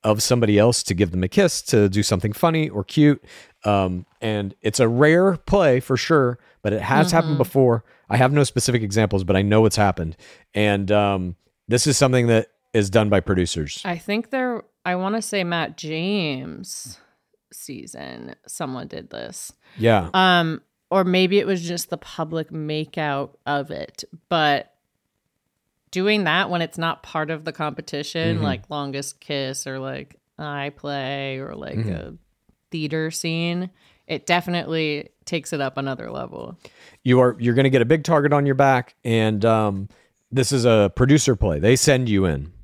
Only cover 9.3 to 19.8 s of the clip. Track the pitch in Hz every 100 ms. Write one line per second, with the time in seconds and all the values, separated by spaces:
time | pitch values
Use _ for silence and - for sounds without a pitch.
9.3 | 95 101 107 110 - 101 90 82 82 -
10.3 | - _ 104 104 101 98 104 101 98 90
11.3 | 87 _ _ - 117 151 135 135 127 117
12.3 | 113 - _ _ 113 98 110 104 101 -
13.3 | 92 87 85 73 - 185 170 - 214 226
14.3 | 269 254 233 - _ 180 180 190 220 214
15.3 | 202 175 170 156 - 156 160 180 208 160
16.3 | 131 127 78 185 - - 95 _ _ _
17.3 | _ _ - - 127 65 - 67 60 60
18.3 | - - - 147 131 - - - 58 60
19.3 | - - _ _ -